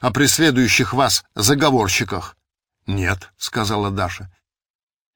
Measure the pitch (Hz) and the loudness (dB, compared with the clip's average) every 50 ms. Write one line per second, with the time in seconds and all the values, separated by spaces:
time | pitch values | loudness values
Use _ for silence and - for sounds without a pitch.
0 | - 123 101 - 143 131 - - 160 160 131 123 127 107 - - 127 104 110 127 | -4 -2 0 2 2 2 2 4 2 4 4 4 4 4 4 2 2 0 0 0
1 | 139 117 - - - _ _ - 104 113 147 139 156 151 131 123 107 95 - - | 0 2 0 -2 -4 _ _ -2 0 2 2 2 2 2 2 2 2 0 0 -2
2 | 95 90 101 90 87 - - _ _ _ _ _ _ _ _ _ _ - 98 98 | -2 -4 -4 -8 -8 -12 -16 _ _ _ _ _ _ _ _ _ _ -6 -4 -2
3 | 92 87 98 95 - - _ _ - - - 120 110 101 110 104 101 101 98 98 | -2 -2 -2 -4 -6 -12 _ _ -12 -6 -4 -4 -2 -2 -2 -2 -2 -2 -2 -2
4 | 95 87 - - 98 92 - _ _ _ _ _ _ _ _ _ _ _ _ _ | -4 -4 -6 -10 -14 -18 -20 _ _ _ _ _ _ _ _ _ _ _ _ _
5 | _ _ _ | _ _ _